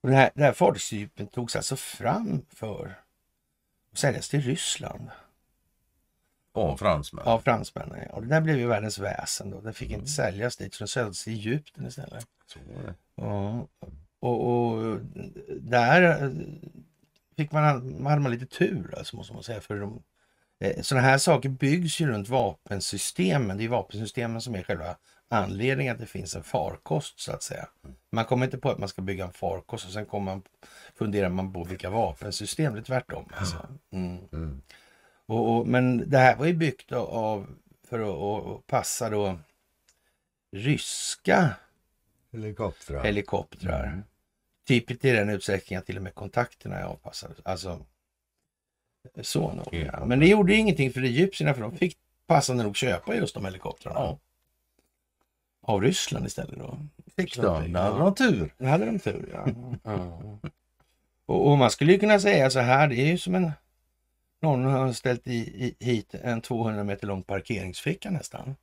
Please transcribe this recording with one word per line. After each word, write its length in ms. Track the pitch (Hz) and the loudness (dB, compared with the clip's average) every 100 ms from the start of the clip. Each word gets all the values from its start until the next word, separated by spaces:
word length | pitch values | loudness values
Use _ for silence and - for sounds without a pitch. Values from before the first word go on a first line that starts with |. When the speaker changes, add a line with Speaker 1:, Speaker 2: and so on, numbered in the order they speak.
Speaker 1:
Och 60 | 123 | 6
den 100 | 135 | 8
här, 120 | 131 | 8
den 100 | - | 6
här 80 | 147 | 2
fartygstypen 720 | 107 180 - - 107 104 - 107 | 6 4 4 -4 -6 -6 -10 -10
togs 300 | - 120 - | -6 -4 -4
alltså 200 | - 135 | -4 -6
fram 680 | - - 113 180 226 147 - | -8 -4 -2 0 -2 -4 -6
för 440 | - 110 104 - 95 _ _ _ _ _ _ _ _ _ | -12 -10 -8 -12 -14 _ _ _ _ _ _ _ _ _
att 60 | - | 0
säljas 300 | 143 85 - | 0 0 -2
till 120 | 143 | -2
Ryssland. 720 | 127 160 - - - - 117 - _ _ _ _ _ _ _ _ _ _ _ _ _ | 0 -2 -2 -4 -6 -10 -14 -16 _ _ _ _ _ _ _ _ _ _ _ _ _
Speaker 2:
Av 220 | - 90 71 | -2 0 2
fransmän. 480 | 101 80 73 - - | 2 2 -2 -6 2
Speaker 1:
Av 120 | 113 | 2
fransmännen, 580 | - 117 - - - - - | 4 0 -2 -10 -10 -12 -12
ja. 60 | |
Och 80 | - | -10
det 60 | 113 | 0
där 120 | 156 | 2
blev 180 | 160 143 | 4 2
ju 80 | 120 | 2
världens 320 | 107 107 101 | 0 0 -4
väsen 520 | 98 - - - 98 | -6 -6 -6 -8 -8
då. 100 | 98 | -10
Det 120 | 107 | -12
fick 160 | - - | -10 -8
Speaker 2:
Mm. 120 | 107 | -8
Speaker 1:
inte 120 | 135 | -6
säljas 440 | 147 123 95 120 - | -2 -2 -2 -6 -6
dit, 180 | 95 | -12
så 40 | - | -10
den 40 | 104 | -6
såldes 360 | - 110 92 | -4 -4 -6
till 80 | - | -8
Egypten 540 | 110 104 139 147 - 127 | -6 -2 -4 -4 -14 -12
istället. 400 | 123 - - 117 _ _ | -12 -14 -14 -18 _ _
Speaker 2:
Så 120 | - - - | -20 -16 -12
var 60 | |
det. 120 | - 90 _ | -12 -14 _
Speaker 1:
Ja. 520 | - 110 104 101 117 - _ - - - _ | -10 -6 -4 -4 -6 -8 _ -20 -20 -20 _
Och, 460 | 123 117 120 120 117 | -2 0 2 2 2
och 320 | 113 113 107 - - - - - 78 | 0 -2 -4 -8 -14 -14 -16 -12 -12
där, 640 | 117 120 120 160 180 147 | 2 4 8 8 8 6
eh, 60 | 143 143 - - - - - _ _ _ _ - | 0 -4 -10 -12 -18 -20 -20 _ _ _ _ -4
fick 160 | 151 | 0
man, 100 | 151 151 135 127 147 | 4 4 4 -2 -6
man 40 | 135 | 2
hade 120 | 147 | 2
man 100 | 139 | 2
lite 140 | 117 131 | -2 -6
tur, 480 | - 190 185 - - | 0 2 2 -6 -10
alltså, 180 | - 110 | -12 -12
måste 160 | - | -14
man 80 | 117 | -14
säga, 180 | - 110 | -10 -10
för 200 | - 104 | -6 -6
de, 220 | 101 110 _ _ _ _ _ _ | -6 -10 _ _ _ _ _ _
eh, 240 | 98 - | -4 -2
såna 180 | - 135 | 0 4
här 180 | 131 135 | 6 6
saker 300 | - 143 135 | 6 4 2
byggs 520 | 131 139 160 170 - | 0 2 2 0 0
ju 80 | 156 | 0
runt 200 | 107 101 | 0 0
vapensystemen. 1300 | 131 107 87 - 98 - 101 - - 180 147 113 98 | 0 0 -4 -8 -6 -4 -4 -6 -2 0 2 0 -2
Det 60 | |
är 40 | 113 | -2
vapensystemen 720 | 120 - 104 110 - 117 113 | -2 -4 -8 -6 -4 -4 -4
som 140 | 117 | -6
är 80 | 117 | -8
själva 340 | - 98 80 90 _ _ _ | -4 -6 -6 -12 _ _ _
anledningen 680 | 113 98 98 123 135 139 | 0 0 -2 0 0 -2
att 60 | 117 | -4
det 60 | 113 | -8
finns 300 | 92 90 95 | -10 -10 -10
en 60 | |
farkost, 800 | - - - 90 - 151 - - | -4 -4 -4 -8 -4 -4 -4 -12
så 120 | - | -10
att 100 | - | -8
säga. 260 | - - - _ | -8 -10 -12 _
Speaker 2:
Mm. 120 | 69 65 _ | -20 -20 _
Speaker 1:
Man 140 | 104 | -2
kommer 200 | 113 123 | 0 2
inte 140 | 127 135 | 0 -2
på 120 | 139 | -2
att 80 | 107 | -2
man 100 | 101 | -4
ska 140 | - | -6
bygga 220 | 95 98 | -6 -6
en 80 | 92 | -8
farkost 540 | - 92 90 - 113 92 | -6 -6 -6 -8 -12 -8
och 60 | |
sen 140 | 98 104 | -10 -6
kommer 180 | 104 98 | -6 -4
man, 80 | 95 - _ - - - | -6 -12 _ -20 -20 -20
funderar 340 | _ 110 101 95 | _ -2 2 0
man 240 | 90 95 | 0 -4
på 120 | 92 | -6
vilka 260 | 85 90 92 | -8 -8 -4
vapensystem, 800 | 107 98 80 104 - 104 - 156 | -2 -2 -4 -8 -8 -8 -2 -2
det 60 | 107 | -2
är 20 | |
tvärtom, 460 | 110 127 - - - - | -4 -6 -4 -12 -12 -6
alltså. 300 | 95 80 - 139 _ | -6 -6 -12 -18 _
Mm. 280 | 95 90 90 90 | -6 -6 -8 -10
Speaker 2:
Mm. 300 | 80 80 65 - - _ _ _ _ - | -8 -8 -8 -14 -20 _ _ _ _ -4
Speaker 1:
Och, 280 | 110 113 113 | 0 2 2
och, 100 | 117 | 4
men 440 | 123 127 123 - | 4 4 2 4
det 80 | 135 | 8
här 180 | 127 117 | 8 6
var 100 | 151 | 2
ju 60 | |
byggt 380 | 175 160 - - | 2 0 -2 -6
av, 540 | 127 107 117 107 107 113 131 _ _ _ | -6 -4 -2 -2 -4 -6 -18 _ _ _
för 120 | 120 | -6
att, 440 | 107 85 101 104 | -4 -4 -4 -4
att, 120 | 92 - | -6 -12
att 100 | _ | _
passa 440 | 131 - - 117 | -2 0 -4 -2
då 280 | 104 101 90 76 _ _ _ _ _ _ _ _ _ _ | 0 0 -4 -12 _ _ _ _ _ _ _ _ _ _
ryska 960 | 95 120 143 - - - - - 180 165 98 _ _ _ _ _ _ _ | -6 0 0 -2 -8 -8 -6 2 4 4 0 _ _ _ _ _ _ _
Speaker 2:
Helikoptrar. 720 | 117 107 104 104 - - 139 | -10 -10 -4 -4 -4 -10 -4
Speaker 1:
helikoptrar. 800 | 104 101 98 - - - 90 - | -2 -2 -2 -4 -6 -10 -4 -4
Speaker 2:
Mm. 180 | - 92 104 _ _ _ _ _ - | -4 -8 -12 _ _ _ _ _ 0
Speaker 1:
Typ 240 | 127 - 120 | 0 2 -2
i 60 | 135 | 2
den 180 | 117 101 | 4 2
utsträckningen 500 | 101 - 98 - 92 | 0 0 -2 -2 -8
att 60 | - | -6
till 100 | 92 | -10
och 60 | |
med 120 | 92 | -10
kontakterna 640 | - 101 123 123 _ - 95 | -10 -6 -2 -2 _ -10 -8
är 40 | |
avpassade. 520 | 90 90 - - - - | -8 -10 -14 -16 -16 -14
Alltså, 420 | - 92 92 85 71 _ _ _ _ _ _ _ _ _ _ _ - - | -8 -8 -8 -10 -14 _ _ _ _ _ _ _ _ _ _ _ -20 -14
så 300 | - - - | -4 -2 -2
nog, 160 | - - | -6 -6
Speaker 2:
Helt 160 | 82 76 | -4 -4
Speaker 1:
ja. 120 | - | -4
Men 160 | - 127 | 0 6
det 60 | 160 | 8
gjorde 240 | 208 185 | 8 8
ju 60 | 214 | 6
ingenting 340 | 220 147 135 | 4 2 0
för 100 | 120 | 2
egyptierna, 520 | 131 120 190 - 151 | 0 2 2 2 0
för 80 | 127 | 0
de 100 | 110 165 | -4 -2
fick 220 | 180 - _ _ _ | -2 -2 _ _ _
passande 360 | 165 - 127 | 2 4 0
nog 140 | 107 101 | 0 0
köpa 380 | 127 87 - | 0 -2 -2
just 200 | 226 175 | -2 -2
de 100 | - | -4
helikoptrarna. 560 | 101 92 - - - - | -8 -8 -10 -10 -8 -4
Speaker 2:
Ja. 180 | 110 143 _ _ _ _ _ _ _ _ _ _ _ _ _ _ | -4 -4 _ _ _ _ _ _ _ _ _ _ _ _ _ _
Speaker 1:
Av 200 | - 104 | 0 2
Ryssland 440 | 107 185 - 110 123 | 4 2 -2 -4 -4
istället 320 | - - - | -6 -10 -10
då. 200 | - - 147 _ - - | -12 -12 -14 _ -12 -6
Speaker 2:
Fick 180 | 185 | -4
Speaker 1:
Så 80 | 120 | 0
Speaker 2:
de? 60 | 110 80 | 0 2
Speaker 1:
att, 160 | 82 | 0
Speaker 2:
Där 100 | 87 | 0
hade 160 | 95 113 | 2 4
Speaker 1:
ja. 60 | |
Speaker 2:
de 100 | 185 | 2
tur. 400 | 196 262 120 76 _ | 4 4 4 0 _
Speaker 1:
Där 80 | 131 | 2
hade 200 | 156 220 | 2 2
de 120 | 220 | -2
tur, 320 | - - - | -2 -4 -8
ja. 140 | - - 117 123 - | -4 -4 -4 -8 -10
Speaker 2:
<laughs> 100 | - | -6
Speaker 1:
Ja. 460 | 101 90 85 107 104 - _ _ _ _ _ _ _ - | -4 -4 -10 -14 -12 -14 _ _ _ _ _ _ _ -2
Och, 240 | - 143 | 4 6
och 80 | 143 | 8
man 120 | 120 | 6
skulle 220 | - 147 | 6 6
ju 60 | 190 | 6
kunna 220 | 208 208 | 8 6
säga 300 | 196 196 131 | 6 6 6
så 100 | 127 | 4
här, 280 | 120 131 151 | 4 6 6
det 60 | 120 | 4
är 100 | 143 | 2
ju 120 | 175 | 2
som 160 | - | 0
en, 180 | 180 175 147 _ _ _ _ _ _ _ _ | 0 0 -2 _ _ _ _ _ _ _ _
någon 240 | 160 131 | 0 2
har 280 | 131 135 131 | 4 2 2
ställt 340 | 120 127 123 - | 0 0 -2 -2
i, 100 | 120 | -4
i, 480 | 113 - 123 - | -4 -4 -6 -4
hit 300 | 123 117 - | 0 0 -2
en 260 | - - 113 | -8 -4 -4
tvåhundra 440 | - 117 113 107 | -4 -2 -2 -2
meter 220 | 101 101 104 | -4 -4 -4
lång 160 | 95 | -6
parkeringsficka 880 | 90 98 - 110 92 90 - 180 214 | -4 -6 -4 -6 -6 -6 -6 -6 -4
nästan. 460 | 175 - - - 135 | -6 -6 -12 -12 -12